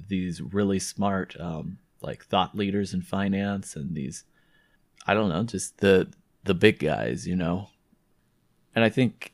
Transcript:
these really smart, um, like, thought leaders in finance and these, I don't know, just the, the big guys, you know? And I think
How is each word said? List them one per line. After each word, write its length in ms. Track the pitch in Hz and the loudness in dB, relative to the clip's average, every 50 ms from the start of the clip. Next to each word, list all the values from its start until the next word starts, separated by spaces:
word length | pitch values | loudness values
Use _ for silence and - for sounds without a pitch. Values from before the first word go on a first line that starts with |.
| - 101 | -8 -4
these 340 | 98 92 90 90 82 - | -4 -2 -2 -4 -4 -6
really 380 | - - 95 101 104 98 98 95 | -8 -4 -2 0 2 2 2 0
smart, 600 | - - - - 101 101 98 95 90 - - - | -2 -4 -4 -2 -2 0 0 0 -4 -4 -8 -10
um, 380 | 85 85 82 78 - 85 95 - - _ _ _ | -10 -8 -8 -8 -8 -10 -12 -14 -18 _ _ _
like, 240 | - - 62 - - | -10 -10 -10 -10 -6
thought 300 | _ - 95 90 - - | _ 0 0 0 0 -2
leaders 380 | 104 101 98 98 104 98 - 95 | -2 -2 0 0 -2 -2 -2 -4
in 80 | 90 | -6
finance 720 | 87 - - 98 101 98 98 98 101 101 101 98 98 - - | -4 -4 -2 -2 0 0 0 0 0 -2 -4 -4 -6 -10 -10
and 180 | - - - 82 | -10 -8 -6 -6
these, 300 | 76 67 64 - - - _ _ _ _ _ _ _ _ _ _ _ _ _ _ _ - | -6 -6 -8 -10 -12 -16 _ _ _ _ _ _ _ _ _ _ _ _ _ _ _ 0
I 80 | - 101 | 2 2
don't 160 | 107 110 95 | 2 2 2
know, 140 | 78 87 117 | 0 0 -2
just 340 | 120 - 92 - - - - | -2 -4 -6 -6 -8 -4 2
the, 340 | 101 98 95 92 - - - - _ _ _ _ - | 6 6 6 6 6 2 -4 -14 _ _ _ _ -2
the 100 | 104 92 | -2 2
big 240 | 85 104 110 - - | 6 6 6 6 4
guys, 480 | 73 78 69 53 55 57 64 - - 87 | 2 0 0 0 -2 -2 -4 -4 -4 -4
you 80 | 90 | -2
know? 320 | 92 87 85 87 95 101 - _ _ _ _ _ _ _ _ _ _ _ _ _ _ _ _ _ _ _ _ _ | 0 0 0 0 -2 -4 -8 _ _ _ _ _ _ _ _ _ _ _ _ _ _ _ _ _ _ _ _ _
And 100 | 113 113 | 2 2
I 60 | 110 | 2
think 440 | - 139 127 107 - - - - | 4 2 2 2 0 -4 -12 -20